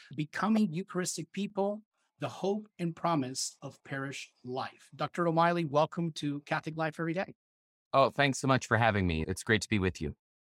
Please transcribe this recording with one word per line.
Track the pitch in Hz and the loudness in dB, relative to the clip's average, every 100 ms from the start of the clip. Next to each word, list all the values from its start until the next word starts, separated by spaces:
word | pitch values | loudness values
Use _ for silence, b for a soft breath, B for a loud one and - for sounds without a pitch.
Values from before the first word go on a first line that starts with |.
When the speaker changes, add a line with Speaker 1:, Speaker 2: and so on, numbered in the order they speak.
| B 135 | B -8
Speaker 1:
Becoming | 151 - 196 220 208 | -6 -2 2 2 2
Eucharistic | 156 190 180 175 - 165 | -2 -6 -6 -4 -6 -8
People, | - 202 196 196 208 - _ _ _ | -6 -6 -2 -2 -4 -12 _ _ _
The | 120 | -10
Hope | - 190 208 214 - | -4 -4 -4 -6 -8
and | 170 | -6
Promise | 165 170 165 123 131 - - | -4 -2 0 -2 -4 -8 -10
of | 139 - | -16 -16
Parish | - 139 135 131 - _ | -10 -8 -8 -10 -14 _
Life. | 123 131 104 - - | -10 -8 -8 -12 -16
Doctor | 139 151 - 170 | -8 -6 -2 0
O'Malley, | 165 170 175 | 4 4 2
welcome | 160 143 156 - 170 | 0 2 0 0 -4
to | - 147 143 - | -4 -4 -6 -4
Catholic | 156 - 156 | -4 -4 -4
Life | 160 147 | -4 -4
Every | 165 | -6
Day. | 165 - - _ _ _ _ _ | -4 -6 -12 _ _ _ _ _
Speaker 2:
Oh, | 135 123 | 4 4
thanks | - 139 127 | 4 2 2
so | 135 | 2
much | 131 - | 2 4
for | 113 | 4
having | 113 101 90 | 6 4 2
me. | 80 76 | 2 -2
It's | - | -2
great | - 110 | 2 2
to | - | 2
be | 107 | 0
with | 92 - | 0 -2
you. | 73 - _ _ | -6 -8 _ _